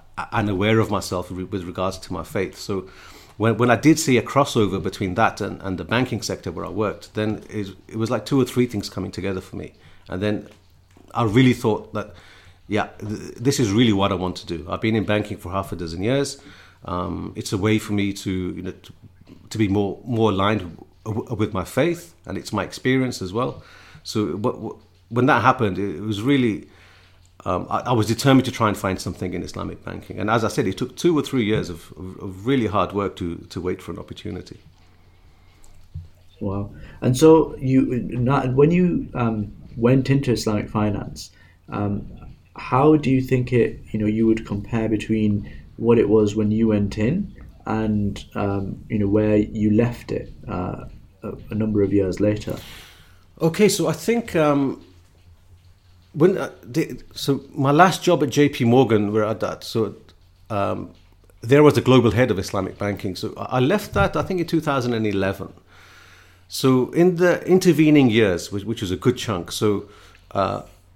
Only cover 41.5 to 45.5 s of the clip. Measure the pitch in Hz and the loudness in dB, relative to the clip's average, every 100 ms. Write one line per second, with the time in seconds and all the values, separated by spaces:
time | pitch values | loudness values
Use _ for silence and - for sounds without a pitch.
41.5 | _ - 104 101 101 - - - - _ | _ -10 -6 -4 -4 -8 -14 -18 -20 _
42.5 | - - 127 151 156 131 131 127 131 123 | -16 -2 2 4 4 4 0 2 0 2
43.5 | 123 110 - - 110 107 110 113 110 - | 2 2 -2 -8 -2 0 2 2 2 -2
44.5 | 101 101 113 110 107 - 110 107 101 - | -8 -4 -2 0 -2 0 0 2 0 -4